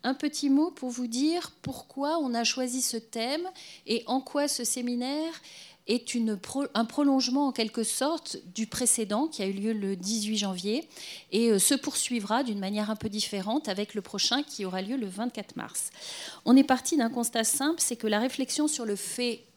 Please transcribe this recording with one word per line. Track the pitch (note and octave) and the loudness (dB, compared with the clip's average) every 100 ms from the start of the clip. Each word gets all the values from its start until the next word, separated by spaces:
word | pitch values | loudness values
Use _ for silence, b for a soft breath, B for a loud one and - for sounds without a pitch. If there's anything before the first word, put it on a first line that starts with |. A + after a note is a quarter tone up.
Un | A#3+ | -2
petit | C4 D4 - C#4+ | 0 -2 0 4
mot | C4+ E4 | 4 4
pour | - B3+ | -2 -8
vous | A#3+ B3 | -6 -4
dire | A#3 D4 F4 - - | 0 2 2 -4 -10
pourquoi | - C4 - - C#4+ E4 | -10 -10 -12 -4 0 0
on | C4+ | 0
a | A#3 | 0
choisi | A#3 - B3+ B3+ | 0 0 -2 0
ce | - A3+ | -2 -4
thème | A3+ A#3 A#3 D4+ F4+ F4+ B B - | -6 -6 -2 -2 -4 -10 B B -2
et | A3+ - | -2 0
en | C4 | -2
quoi | C4 C#4+ D4 | 0 0 0
ce | - | 0
séminaire | G#3+ - B3 A#3+ B3+ D4 D#4+ D#4+ B B B B - | -2 -2 -2 -2 -2 -2 -4 -6 B B B B 0
est | A#3+ - | 0 0
une | A#3+ A3 G3+ | 0 0 -2
pro-, | - C4+ C#4 | -4 -4 0
un | G#3+ | 0
prolongement | A3+ - C#4+ C4+ C4 C4 C#4+ | 0 4 6 6 4 2 2
en | |
quelque | A#3 A3 A#3 | 0 -2 0
sorte | A3 - C#4 E4 - - - | -2 0 0 0 -6 -10 -10
du | F3+ A3 | -6 -4
précédent | - B3 - G#3 G#3 D#4 | 0 2 2 0 0 0
qui | - | -2
a | F#3+ | -4
eu | |
lieu | G3 G#3+ | -2 -2
le | A3 G3 F#3+ | 0 -2 -2
dix-huit | F#3 A3+ G#3 A3 | -2 -2 0 0
janvier | G3+ F3+ F#3+ A#3+ E4 B B B B | -2 -2 -2 -2 -4 B B B B
et, | G3 A#3 | 2 4
euh, | G3+ | 6
se | - | 6
poursuivra | C#4 C#4+ - - A#3+ G3+ A#3 | 4 0 -2 -2 -2 0 0
d'une | C4 G3+ | 0 -2
manière | F#3+ G#3 G#3+ | -2 -2 -2
un | |
peu | G#3+ A3 | -2 -4
différente | G#3 - G3+ F#3+ B3+ D#4 | -4 -2 -2 -2 -2 -2
avec | F#3+ G#3 | -4 -4
le | G#3 | -6
prochain | F#3 G3+ - B3+ | -8 -2 2 2
qui | D4 - | -2 -6
aura | F#3+ F#3 | -4 -4
lieu | G3 C4 | -4 -4
le | G3+ | -4
vingt-quatre | F#3 A#3+ A#3 G3+ - | -4 -6 -6 -10 -10
mars. | - - - B B B B B | -8 -6 -8 B B B B B
On | - | 8
est | B3+ | 8
parti | C4+ B3+ - D#4+ | 8 4 4 2
d'un | A#3 | 2
constat | A#3+ A#3 A#3 | 0 -2 0
simple, | A3 - C#4+ E4+ | 0 2 0 0
c'est | - A#3 | -2 0
que | A3 | 2
la | G#3+ | 2
réflexion | B3+ - B3+ - D4+ | 2 0 -2 2 2
sur | D4+ | 0
le | A3+ | -2
fait | G3+ - - B3 A3 - | -4 -4 -2 -2 -2 -10